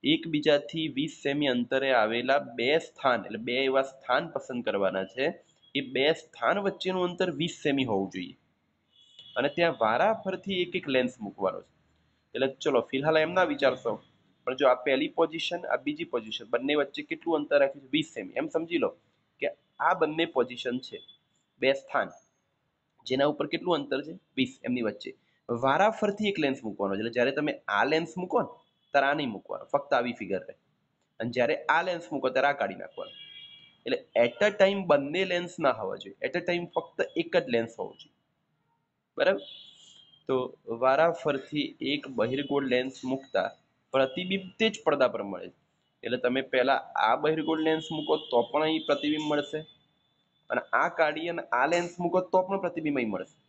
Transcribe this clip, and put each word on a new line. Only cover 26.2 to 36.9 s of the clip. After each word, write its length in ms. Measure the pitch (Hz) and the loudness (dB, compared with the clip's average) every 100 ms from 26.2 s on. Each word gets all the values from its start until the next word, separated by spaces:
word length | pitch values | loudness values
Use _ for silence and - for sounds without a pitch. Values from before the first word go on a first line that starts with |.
| 214 | 2
એક 100 | 196 | 4
lens 260 | 143 135 | 4 0
મૂકવાનો 300 | 110 101 101 | -6 -4 -2
છે. 40 | 98 | 0
એટલે 120 | 113 | -2
જ્યારે 200 | 117 123 | 2 2
તમે 220 | 135 151 - - | 2 -2 -4 -2
આ 160 | 101 | 2
lens 280 | 123 156 165 - | 4 2 0 -6
મૂકો 260 | 180 240 | 0 0
ને, 60 | 196 - _ _ _ | 0 -8 _ _ _
ત્યારે 160 | 139 139 | 2 2
આ 80 | |
નહીં 140 | 147 139 | 0 -2
મૂકવાનો, 360 | 98 - - | -6 -8 -10
ફક્ત 300 | - 143 - | -2 -2 2
આવી 180 | 131 123 | 0 0
figure 260 | 117 98 95 | -4 -4 -4
રહે. 160 | - - _ _ _ _ _ _ | -6 -20 _ _ _ _ _ _
અને 100 | 117 | -6
જ્યારે 340 | 120 117 - | 0 0 0
આ 180 | - 156 | 2 2
lens 300 | 180 170 170 | 2 -4 -6
મૂકો, 160 | 143 131 | -2 0
ત્યારે 200 | 131 139 | 2 2
આ 40 | |
કાઢી 220 | 143 101 | 2 -2
નાખવાનો. 360 | 95 92 - - - - - - - - _ - | -4 -12 -12 -14 -14 -20 -20 -20 -20 -20 _ -6
એટલે 180 | 131 - - | -6 -2 2
at 280 | 120 - | 2 4
a 60 | 208 208 | 0 4
time 240 | 196 196 175 | 4 4 2
બંને 380 | 147 139 170 | 2 2 -2
lens 360 | 190 180 175 - | 0 -2 -4 -2
ના 100 | 151 | 0
હોવા 260 | 110 98 98 | 0 -4 -8
જોઈએ, 320 | 98 - 131 | -12 -8 -4
at 80 | - | -4
a 80 | |
time 220 | 170 175 175 | -2 -4 -2
ફક્ત 340 | - 165 | -4 -6